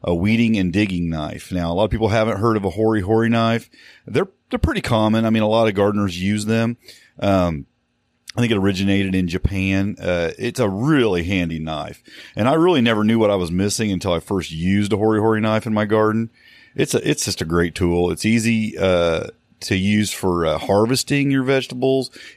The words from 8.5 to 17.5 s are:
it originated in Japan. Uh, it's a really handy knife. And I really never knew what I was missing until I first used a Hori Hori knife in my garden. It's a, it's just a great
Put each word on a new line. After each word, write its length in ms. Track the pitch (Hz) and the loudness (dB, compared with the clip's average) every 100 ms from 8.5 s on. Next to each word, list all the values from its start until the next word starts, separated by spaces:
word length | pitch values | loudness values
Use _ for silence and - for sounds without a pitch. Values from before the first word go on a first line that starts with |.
it 60 | 110 | 2
originated 580 | 95 92 98 98 98 | 0 0 0 0 0
in 140 | 95 90 | 0 -2
Japan. 680 | 87 - 98 95 98 98 92 | -2 -4 -2 -2 0 -2 -4
Uh, 320 | 92 87 82 - | -4 -2 -2 -4
it's 220 | 117 90 | -8 -2
a 100 | 113 | -2
really 540 | 98 131 156 113 90 | 0 2 2 4 0
handy 380 | 85 98 87 80 | 0 -2 -2 -4
knife. 420 | 80 78 76 76 - - - | -6 -8 -10 -14 -20 -20 -18
And 140 | - 110 | -2 0
I 60 | |
really 260 | 160 170 165 | 2 4 4
never 240 | 117 110 | 4 4
knew 120 | 107 113 | 2 4
what 140 | 107 | 4
I 60 | 101 | 2
was 160 | 87 | 0
missing 400 | 87 101 - 110 | 0 0 0 -2
until 200 | 92 95 | -2 -2
I 60 | 85 | -2
first 320 | - 98 80 | -2 -4 -4
used 420 | 80 87 98 101 | -4 0 2 2
a 40 | 104 | 0
Hori 240 | 110 110 | 2 2
Hori 200 | 110 110 | 2 0
knife 280 | 110 110 110 | 0 -2 0
in 40 | |
my 120 | 107 | -2
garden. 460 | 107 110 107 110 113 _ - - - | 0 2 2 0 -4 _ -20 -20 -20
It's 200 | - 151 | -4 -2
a, 140 | 123 - | 0 0
it's 160 | 147 | -2
just 160 | - - | -2 -4
a 40 | |
great 320 | 82 | -2